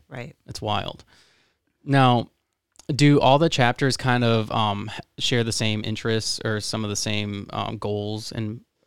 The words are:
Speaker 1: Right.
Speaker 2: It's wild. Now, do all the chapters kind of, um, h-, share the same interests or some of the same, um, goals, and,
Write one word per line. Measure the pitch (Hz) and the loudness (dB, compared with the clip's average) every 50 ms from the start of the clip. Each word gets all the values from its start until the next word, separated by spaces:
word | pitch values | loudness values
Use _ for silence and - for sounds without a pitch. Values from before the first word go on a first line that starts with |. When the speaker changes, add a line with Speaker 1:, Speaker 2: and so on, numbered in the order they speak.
| - _ | -18 _
Speaker 1:
Right. | - 120 120 - - _ _ | -14 -14 -14 -14 -16 _ _
Speaker 2:
It's | - 123 - 104 | -18 -14 -10 -6
wild. | 104 104 98 92 90 - - - _ _ _ _ _ _ _ _ _ _ _ _ _ _ _ _ | -4 -4 -4 -4 -6 -12 -14 -20 _ _ _ _ _ _ _ _ _ _ _ _ _ _ _ _
Now, | 147 139 139 131 127 123 120 110 - _ _ _ _ _ _ _ _ _ - - - 131 | 0 4 6 6 6 6 4 0 -4 _ _ _ _ _ _ _ _ _ -18 -8 -6 0
do | 120 147 147 143 139 | 4 6 6 6 8
all | - 127 135 143 | 8 6 6 6
the | 165 165 | 4 2
chapters | - - 123 120 123 - 139 135 120 | 2 2 2 2 2 2 0 0 0
kind | - - 131 123 123 120 | 0 0 0 2 2 4
of, | 117 113 113 110 113 - | 4 2 2 0 0 0
um, | 113 110 104 101 101 101 104 - | 0 0 0 0 -2 -6 -8 -10
h-, | - - - _ - - | -12 -14 -14 _ -4 -2
share | - 131 120 113 | 0 0 0 0
the | 113 107 | 0 -2
same | - 113 110 107 107 - | -2 0 0 -2 -2 -2
interests | - 107 - - 117 113 110 107 - - - - | -4 -6 -4 -2 -2 -2 0 -2 -2 -4 -4 -4
or | 113 107 107 | -4 -4 -4
some | - - - 110 110 | -4 -4 -6 -4 -4
of | 104 | -4
the | 101 | -4
same, | - - 107 107 104 104 104 101 101 101 - - | -4 -4 -2 -2 -2 -2 -4 -6 -8 -8 -8 -8
um, | 104 104 104 110 110 | -6 -6 -6 -6 -6
goals, | - 104 104 104 104 104 107 107 113 - | -6 -4 -4 -4 -4 -6 -6 -8 -10 -10
and, | - 113 110 107 110 123 - _ _ _ _ | -8 -6 -6 -6 -8 -10 -14 _ _ _ _